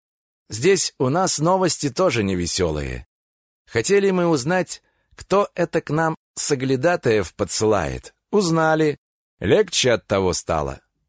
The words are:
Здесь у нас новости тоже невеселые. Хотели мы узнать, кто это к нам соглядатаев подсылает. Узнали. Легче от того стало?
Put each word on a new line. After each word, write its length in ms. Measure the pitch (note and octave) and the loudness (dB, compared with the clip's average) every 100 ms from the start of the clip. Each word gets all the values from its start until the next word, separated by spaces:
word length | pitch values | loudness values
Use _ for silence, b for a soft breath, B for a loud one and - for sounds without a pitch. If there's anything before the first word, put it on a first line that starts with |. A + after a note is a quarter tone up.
| _ _ _ _ _ | _ _ _ _ _
Здесь 460 | G#2+ D3+ G3 - - | -2 2 2 0 -2
у 100 | B2+ | -2
нас 300 | D#3 F#3 - | 0 0 0
новости 500 | D#3 F#3+ F#3 - D3 | 0 2 0 0 -4
тоже 340 | - F#3 A#2+ | 0 0 2
невеселые. 840 | G#2 F#2 F2 - F2 D2+ C#2 B1 - _ _ _ _ _ _ | 0 -2 -2 -2 -2 -2 -6 -8 -12 _ _ _ _ _ _
Хотели 460 | - - G3 G3 | -4 0 2 2
мы 160 | F#3 F3 | 2 2
узнать, 560 | D#3 B2 F#3 E3+ - _ _ _ - | 0 0 -2 -2 -8 _ _ _ -20
кто 340 | - G3 G3+ - | -2 0 0 -2
это 260 | E3+ E3 | -2 -2
к 80 | - | -2
нам 260 | D3+ D#3+ D#3+ _ - | -2 -2 -4 _ -6
соглядатаев 960 | - C#3 C3 C3 D#3+ F3 C3 A2 F#2 | -2 -2 0 0 2 0 0 0 0
подсылает. 800 | - G2+ - A2 G#2 D2+ B1+ - _ _ | -4 -4 0 2 2 0 -6 -12 _ _
Узнали. 680 | G3+ F3+ E3 D#3+ D#3 D#3 C3+ _ _ _ _ | 0 2 2 2 2 0 -2 _ _ _ _
Легче 540 | F#2+ D#3+ A3 - B2+ | 2 2 2 0 0
от 120 | A2 - | 0 0
того 280 | G2+ F#2 | 0 0
стало? 480 | E2 - E2 C#2+ C2+ _ _ | -2 -2 -4 -4 -8 _ _